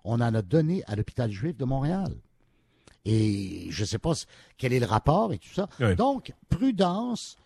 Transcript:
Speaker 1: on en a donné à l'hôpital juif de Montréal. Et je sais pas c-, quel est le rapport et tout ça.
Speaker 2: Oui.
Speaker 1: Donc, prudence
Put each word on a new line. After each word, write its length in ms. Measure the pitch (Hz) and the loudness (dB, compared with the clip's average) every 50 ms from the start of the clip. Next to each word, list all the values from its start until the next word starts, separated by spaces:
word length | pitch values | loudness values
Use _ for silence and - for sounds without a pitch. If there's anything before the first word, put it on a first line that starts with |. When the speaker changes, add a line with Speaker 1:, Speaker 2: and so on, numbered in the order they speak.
Speaker 1:
on 120 | - 104 117 | -4 -2 0
en 200 | 117 120 117 110 | 2 2 2 2
a 80 | 113 | 0
donné 400 | 101 90 98 160 156 156 180 190 - | 0 2 2 2 4 2 0 -2 -2
à 100 | - 104 | -2 -2
l'hôpital 340 | 104 104 - - - 120 110 | -2 -2 -2 -2 -2 -2 -2
juif 260 | 101 95 117 165 - | -2 -4 -6 -6 -4
de 80 | - 135 | -4 -2
Montréal. 480 | 123 135 135 135 151 180 196 190 139 - - - _ _ _ _ _ _ _ _ _ _ _ _ - - _ - | -2 -2 0 0 0 -2 -2 -2 -4 -6 -10 -14 _ _ _ _ _ _ _ _ _ _ _ _ -20 -20 _ -2
Et 640 | 104 110 110 110 107 101 101 98 92 87 87 87 85 | 0 2 4 4 2 0 0 -4 -6 -8 -10 -10 -8
je 140 | 82 80 104 | -6 -4 -4
sais 140 | - - 110 | -4 -4 -2
pas 160 | - 165 160 | -2 -2 -2
c-, 120 | - - - - - - - _ | -2 -4 -10 -18 -20 -20 -20 _
quel 160 | - - 123 | -4 -2 0
est 80 | 123 131 | 2 2
le 60 | 120 | 2
rapport 460 | 98 113 107 - 143 156 196 226 202 | 2 2 2 4 4 4 4 2 0
et 60 | 117 98 | -2 -6
tout 140 | - - - | -8 -6 -4
ça. 140 | 180 202 - - - | -4 -4 -4 -2 0
Speaker 2:
Oui. 160 | 127 104 92 | 2 2 4
Speaker 1:
Donc, 380 | 85 233 269 277 240 - - - _ _ - | 4 2 2 2 0 -4 -10 -16 _ _ -4
prudence 880 | - 165 247 269 226 180 196 175 175 208 240 247 233 - - - - _ _ | -2 0 2 2 2 2 2 2 0 -2 -4 -4 -6 -6 -8 -12 -18 _ _